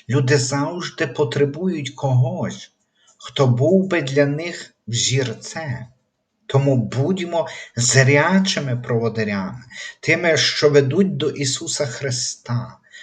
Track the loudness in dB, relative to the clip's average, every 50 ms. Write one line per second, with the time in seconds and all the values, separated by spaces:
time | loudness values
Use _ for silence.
0 | _ 0 0 2 4 4 4 2 2 0 -2 -2 -2 -4 -4 -6 -8 -8 -6 -6
1 | -6 -4 0 -2 -2 0 2 0 0 0 0 -2 -4 -2 -2 -4 -6 -8 -8 -4
2 | -2 2 2 2 2 2 0 -4 -4 -6 -6 -10 -14 -20 _ _ _ _ _ _
3 | _ _ _ _ -20 -8 -2 2 2 2 4 2 4 4 4 4 2 2 0 -2
4 | -2 0 2 2 2 2 0 -2 -6 -8 -10 -12 -16 -18 _ _ _ -6 -4 -2
5 | 0 0 0 0 0 -2 -4 -8 -14 -12 -12 -10 -8 -8 -8 -8 -10 -14 _ _
6 | _ _ _ _ _ _ _ _ _ 0 2 2 4 4 2 2 0 0 -2 0
7 | 0 0 0 -2 -4 -2 -2 -2 -2 -4 -8 -14 -18 -8 _ 0 0 4 6 6
8 | 6 6 6 4 4 4 4 4 2 2 0 -2 -2 -2 -4 -4 -2 -2 -2 0
9 | 0 0 -2 -2 -2 -2 -2 -4 -4 -6 -8 -12 -16 -18 -16 -16 -16 -16 -16 _
10 | -2 0 0 2 2 2 2 2 0 0 0 2 2 6 6 6 4 4 2 2
11 | 2 2 0 -2 -4 -4 -2 -2 -4 -4 -4 -6 -6 -6 -4 -4 -4 -6 -6 -6
12 | -6 -4 -4 -4 -6 -8 -10 -12 _ -4 -4 -4 -4 -8 -14 _ _ _ -20 -20